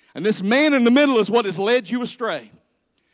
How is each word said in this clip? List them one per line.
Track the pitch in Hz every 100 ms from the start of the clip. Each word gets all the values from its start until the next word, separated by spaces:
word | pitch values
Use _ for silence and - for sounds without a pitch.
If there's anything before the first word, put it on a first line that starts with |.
| _ -
And | 202
this | 208
man | 196 254 302
in | 277
the | 233
middle | 262 285 240
is | 202
what | 233 196
has | 175
led | 202 247 180
you | 240
astray. | 240 - 226 156 110 _ _ _ _ _ _